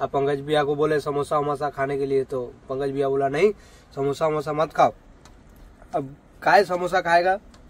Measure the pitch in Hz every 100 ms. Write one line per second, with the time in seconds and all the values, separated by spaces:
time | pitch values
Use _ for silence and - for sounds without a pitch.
0 | 131 139 139 143 143 151 143 143 151 151
1 | 151 143 135 151 143 143 - - 139 139
2 | 139 135 127 131 120 - - 135 143 139
3 | 135 139 139 143 208 202 - - - -
4 | 143 135 160 151 151 151 160 - 143 -
5 | - - - - - - - - - 160
6 | 135 147 - - 156 185 175 180 180 180
7 | 170 170 180 196 - -